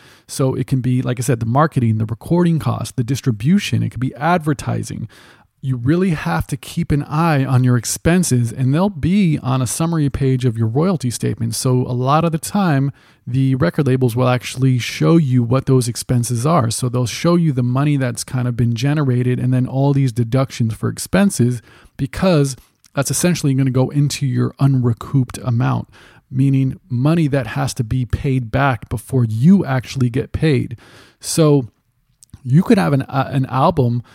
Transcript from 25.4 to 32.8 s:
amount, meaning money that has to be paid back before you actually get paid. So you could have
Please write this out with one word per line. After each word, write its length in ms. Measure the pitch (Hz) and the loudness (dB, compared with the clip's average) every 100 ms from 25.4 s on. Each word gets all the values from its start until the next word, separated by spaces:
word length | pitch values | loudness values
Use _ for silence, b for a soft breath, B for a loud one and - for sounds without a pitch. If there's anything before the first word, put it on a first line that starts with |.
amount, 440 | - 117 131 120 - B B B _ | -4 0 0 -2 -6 B B B _
meaning 520 | 131 135 135 131 - _ | 0 2 2 0 -4 _
money 400 | 123 143 170 147 | -2 0 2 2
that 180 | 139 113 | 0 -4
has 260 | 139 135 | -4 -4
to 100 | - | -4
be 200 | 110 127 | -4 -4
paid 460 | 120 - 147 131 113 | -2 -4 -2 -2 -2
back 380 | 131 139 120 - | 0 0 -2 -6
before 360 | 120 - 131 | -10 -2 0
you 400 | 117 110 147 196 | 0 2 6 6
actually 460 | 143 131 - 139 123 | 4 -4 -4 -2 -2
get 220 | 131 - | -2 -4
paid. 440 | - 160 127 - 120 B B B B | -2 0 0 -2 -10 B B B B
So 480 | - - 156 143 113 _ _ _ _ _ _ - | -6 2 4 4 0 _ _ _ _ _ _ -14
you 220 | 123 143 | 2 2
could 140 | - | 6
have 140 | 202 | 2